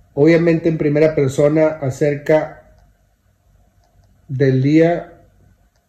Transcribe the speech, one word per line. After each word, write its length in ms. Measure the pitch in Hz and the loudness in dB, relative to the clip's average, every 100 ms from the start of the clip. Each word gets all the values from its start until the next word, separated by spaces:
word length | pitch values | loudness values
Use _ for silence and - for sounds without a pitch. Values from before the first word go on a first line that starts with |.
| _ | _
obviamente 560 | - 147 165 170 165 165 | 0 2 4 2 0 0
en 80 | 160 | -2
primera 380 | 151 147 156 156 | -2 2 0 0
persona, 520 | 139 131 147 156 156 | -2 0 0 2 0
acerca 840 | 151 135 127 147 143 139 156 147 - - _ _ _ _ _ _ _ _ _ _ _ _ _ _ _ - | -2 -8 -4 -4 -4 0 0 -2 -12 -20 _ _ _ _ _ _ _ _ _ _ _ _ _ _ _ -12
del 320 | 131 135 131 | -2 0 0
día 600 | 135 156 165 170 - - _ _ _ _ _ _ | 2 2 2 0 -8 -20 _ _ _ _ _ _